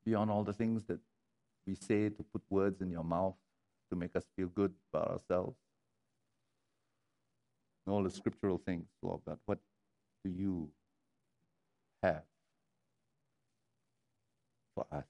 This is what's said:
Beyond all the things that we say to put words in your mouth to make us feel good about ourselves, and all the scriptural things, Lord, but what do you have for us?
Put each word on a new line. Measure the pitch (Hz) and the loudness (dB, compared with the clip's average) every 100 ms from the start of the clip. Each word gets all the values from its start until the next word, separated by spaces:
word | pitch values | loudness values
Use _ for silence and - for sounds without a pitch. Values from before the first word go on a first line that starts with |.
Beyond | 110 107 107 | 2 2 4
all | 104 | 2
the | 104 | 0
things | 101 113 113 | 0 0 0
that | - 87 _ _ _ _ _ _ - | -2 -6 _ _ _ _ _ _ -8
we | |
say | 98 - 104 107 | -8 2 4 4
to | 104 | -2
put | - - _ | -8 -8 _
words | 98 98 95 | 4 4 2
in | 92 | -4
your | 85 | -2
mouth | 82 85 95 92 _ _ _ _ _ | 0 2 0 -2 _ _ _ _ _
to | 90 | -4
make | 87 | -2
us | 90 - - | -2 -4 -6
feel | 90 | -4
good | 95 98 90 _ | 2 0 0 _
about | 78 82 | -2 0
ourselves, | 92 - 90 101 - _ _ _ _ _ _ _ _ _ _ _ _ _ _ _ _ _ _ _ _ _ _ - | -2 0 0 0 -8 _ _ _ _ _ _ _ _ _ _ _ _ _ _ _ _ _ _ _ _ _ _ -2
and | |
all | 101 | 2
the | 95 | 0
scriptural | 92 - - 101 87 | 0 -4 -2 -2 0
things, | - 87 85 _ | -2 -4 -6 _
Lord, | 92 82 | -6 -6
but | - 80 - | -8 -10 -4
what | 101 _ _ _ _ _ _ | -4 _ _ _ _ _ _
do | 98 | -6
you | 90 98 90 78 _ _ _ _ _ _ _ _ _ _ _ _ _ | -2 -2 -2 -6 _ _ _ _ _ _ _ _ _ _ _ _ _
have | 95 78 - _ _ _ _ _ _ _ _ _ _ _ _ _ _ _ _ _ _ _ _ _ _ _ _ | 0 0 -8 _ _ _ _ _ _ _ _ _ _ _ _ _ _ _ _ _ _ _ _ _ _ _ _
for | - - | -8 -6
us? | 147 | -8